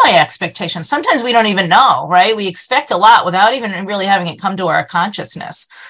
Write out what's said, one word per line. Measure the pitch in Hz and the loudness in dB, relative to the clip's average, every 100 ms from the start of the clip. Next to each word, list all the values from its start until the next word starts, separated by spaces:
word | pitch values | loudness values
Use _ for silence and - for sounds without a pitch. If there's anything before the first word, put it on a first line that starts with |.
my | 302 180 | 4 4
expectations?" | 151 - 175 - 170 175 160 | 2 -2 -8 -8 -8 -6 -4
Sometimes | 294 427 302 | -4 -2 -2
we | 240 | 2
don't | 233 214 | 2 2
even | 196 175 | 0 2
know, | 202 262 131 151 | 4 4 0 2
right? | 180 196 220 | 2 2 0
We | 196 | -4
expect | 170 - 254 285 | -6 -2 -2 -2
a | 180 | 2
lot | 214 233 175 | 6 6 4
without | 180 214 | 2 2
even | 269 220 180 196 | 0 -6 -8 -8
really | 208 190 | -4 0
having | 196 175 | 0 -2
it | - | -6
come | 196 190 | -6 -4
to | 180 | -2
our | 156 156 | -2 -2
consciousness. | 175 196 - - - - - - - - | -4 -4 -6 -12 -12 -10 -10 -10 -16 -20